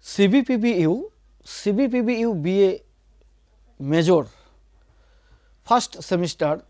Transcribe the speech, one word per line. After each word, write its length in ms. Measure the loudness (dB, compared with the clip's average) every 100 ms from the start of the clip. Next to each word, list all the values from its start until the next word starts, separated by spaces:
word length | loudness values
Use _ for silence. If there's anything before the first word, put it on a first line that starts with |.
সিবিপিবিইউ, 920 | -12 0 4 4 2 0 0 2 0 0 -6 _ _ _ -20
সিবিপিবিইউ 880 | -8 -4 0 0 0 -2 -2 -2 -2 -2
বিএ 320 | 2 2 0 _ _ _ _ _ _ _ _ _ _ -2
মেজর, 320 | 0 2 2 0 _ _ _ _ _ _ _ _ _ _ _ _ _ -2
ফার্স্ট 260 | 0 0 -14 -4
সেমিস্টার 440 | -4 -4 -4 -4 -4 -8